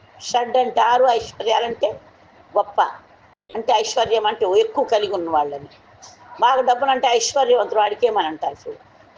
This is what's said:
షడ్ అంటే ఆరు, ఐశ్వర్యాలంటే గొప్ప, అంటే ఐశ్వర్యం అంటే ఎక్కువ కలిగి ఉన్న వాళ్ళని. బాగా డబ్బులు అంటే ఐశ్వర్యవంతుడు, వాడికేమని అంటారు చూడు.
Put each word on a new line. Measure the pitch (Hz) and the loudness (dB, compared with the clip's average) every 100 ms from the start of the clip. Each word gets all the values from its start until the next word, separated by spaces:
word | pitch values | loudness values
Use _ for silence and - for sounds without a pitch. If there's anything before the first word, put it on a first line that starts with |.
| _ - | _ -18
షడ్ | - 247 233 254 | -4 -2 0 0
అంటే | 247 - | 2 2
ఆరు, | 226 247 254 | 2 4 4
ఐశ్వర్యాలంటే | 233 - - 202 220 233 233 - 202 - _ _ _ _ 202 | 2 -4 -6 -2 0 -2 -4 -4 -6 -16 _ _ _ _ -2
గొప్ప, | 202 - 175 - - _ _ _ _ 214 | -2 0 -2 -4 -20 _ _ _ _ -8
అంటే | 220 | -2
ఐశ్వర్యం | 220 - - 226 226 214 | 0 0 -2 0 0 0
అంటే | 220 202 196 | -2 0 2
ఎక్కువ | 220 - | 2 -2
కలిగి | 262 214 208 | 0 0 0
ఉన్న | 190 170 | -4 -2
వాళ్ళని. | 156 147 143 143 - _ _ - - - - | -2 -2 -6 -14 -20 _ _ -20 -20 -20 0
బాగా | 240 262 | 2 4
డబ్బులు | 254 240 269 | 2 2 0
అంటే | 262 247 | 0 2
ఐశ్వర్యవంతుడు, | 233 226 277 254 247 202 202 | 0 0 0 2 2 2 0
వాడికేమని | 208 208 240 214 160 | 0 0 0 0 -2
అంటారు | 156 156 147 - | -4 -8 -8 -12
చూడు. | 143 - _ _ | -16 -20 _ _